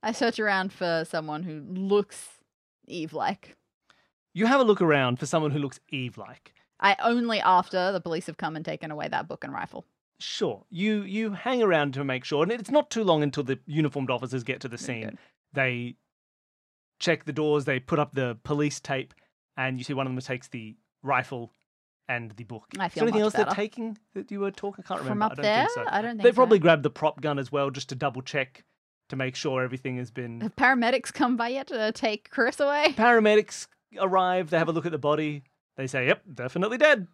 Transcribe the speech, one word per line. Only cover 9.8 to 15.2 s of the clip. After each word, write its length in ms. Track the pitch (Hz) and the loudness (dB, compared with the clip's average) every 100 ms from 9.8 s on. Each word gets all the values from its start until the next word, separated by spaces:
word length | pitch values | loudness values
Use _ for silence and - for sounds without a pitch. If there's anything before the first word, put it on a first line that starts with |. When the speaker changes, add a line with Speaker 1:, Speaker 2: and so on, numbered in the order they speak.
| - _ _ _ | -18 _ _ _
Speaker 2:
Sure. 440 | - - 180 101 _ | -12 -4 -4 -4 _
You, 320 | 170 208 214 | -4 -2 -2
you 300 | 196 202 220 | -4 -4 -4
hang 300 | 196 240 247 | -4 -4 2
around 320 | 220 160 143 | 4 4 2
to 100 | 131 | -2
make 200 | 139 127 | -4 -4
sure, 180 | - 147 | -2 0
and 100 | 170 | 0
it's 180 | 240 202 | -2 2
not 200 | 285 294 | 2 2
too 140 | 226 | 0
long 180 | 202 160 | 4 4
until 200 | 147 135 | 4 -2
the 140 | 127 131 - | -4 -4 -2
uniformed 440 | 147 151 139 131 | 0 0 0 -2
officers 320 | 123 127 123 | -2 -2 -6
get 160 | 117 127 | -4 -6
to 80 | 127 | -8
the 80 | 117 | -10
Speaker 1:
Very 240 | - 117 | -8 -8
Speaker 2:
scene. 80 | 110 | -8
Speaker 1:
good. 80 | - | -12